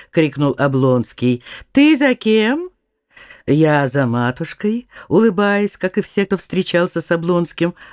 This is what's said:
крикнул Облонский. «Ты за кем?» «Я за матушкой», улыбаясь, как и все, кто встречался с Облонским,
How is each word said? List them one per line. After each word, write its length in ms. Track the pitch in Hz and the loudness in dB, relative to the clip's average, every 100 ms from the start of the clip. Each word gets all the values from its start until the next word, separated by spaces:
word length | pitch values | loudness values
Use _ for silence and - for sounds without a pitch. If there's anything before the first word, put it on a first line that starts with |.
| - | -4
крикнул 440 | 170 156 139 143 - | 0 0 0 -2 0
Облонский. 880 | 143 135 131 123 110 - 127 120 - - - | 0 2 2 2 -2 -2 -2 -2 -6 -20 -2
«Ты 240 | - 302 285 | 4 4 4
за 180 | 277 | 2
кем?» 560 | 247 220 220 214 302 359 - _ _ _ _ - - - | 0 0 2 2 -2 -8 -16 _ _ _ _ -20 -12 -2
«Я 400 | 147 156 147 135 | 2 4 2 0
за 200 | 139 127 | 0 0
матушкой», 840 | 120 120 127 165 - 208 233 - - - | 0 -2 -4 -10 -6 -4 -4 -8 -20 -2
улыбаясь, 720 | 175 226 185 202 202 208 - | 2 2 2 0 0 -2 -4
как 220 | 190 214 | -4 -4
и 40 | |
все, 240 | - - 196 | -4 -4 -2
кто 100 | 190 | -4
встречался 640 | - 175 180 170 180 170 | -4 -4 -2 0 0 -4
с 120 | - | -4
Облонским, 640 | 170 165 175 170 - 170 - - | -2 0 0 -2 -2 -4 -4 -14